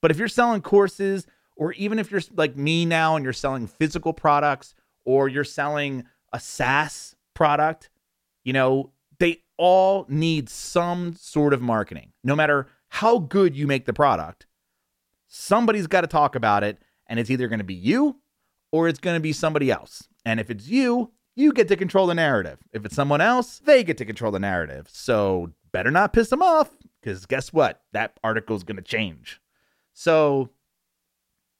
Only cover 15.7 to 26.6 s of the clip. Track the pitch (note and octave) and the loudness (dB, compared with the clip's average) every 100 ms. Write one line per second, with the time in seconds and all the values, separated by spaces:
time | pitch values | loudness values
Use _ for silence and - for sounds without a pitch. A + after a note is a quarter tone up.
15.7 | G#3+ E3 F#3+ E3+ - D3 B2+ A2+ G#2 G2+ | 0 0 0 2 2 0 2 2 2 0
16.7 | G#2+ _ _ _ A#2 A2+ C3 B2 A2 F#2+ | -4 _ _ _ -6 -2 -2 -2 -4 -6
17.7 | F#2 G2 A3 D4 B3+ _ _ _ _ _ | -6 0 2 2 -2 _ _ _ _ _
18.7 | D#3 E3 D#3 F3+ E3+ D#3 C#3+ D#3+ D3+ C3+ | 0 0 -2 -4 -2 -2 -2 -2 0 0
19.7 | G#2 - - - _ A2+ A2+ G#2 G#2+ A#2 | -2 -4 -20 -20 _ -4 -4 -4 -10 -2
20.7 | A#3+ B3+ A#3+ A#3 _ _ - D4 C#4 F#3 | 0 2 0 -2 _ _ 2 2 4 2
21.7 | F#3+ F#3 F#3+ F#3 E3+ D#3+ A#2+ E2+ C2+ _ | 2 2 2 2 2 2 0 -2 -12 _
22.7 | A2 G#2 - C#3+ D3 F#3+ B3 A#3+ - - | -12 -10 -4 0 2 2 2 -2 -6 4
23.7 | C#4 F3+ - A2 G#2 A2+ G2 G2+ F2+ D#2 | 6 6 -6 -6 -6 -4 -2 -2 -2 -4
24.7 | C2+ D2+ - - A2+ G2 F#2 E2+ - _ | -10 -18 -14 -2 0 2 0 -4 -14 _
25.7 | - G#2 D#3 G3+ - A3+ C4+ F#4 D#4+ | -4 0 2 2 2 2 2 4 4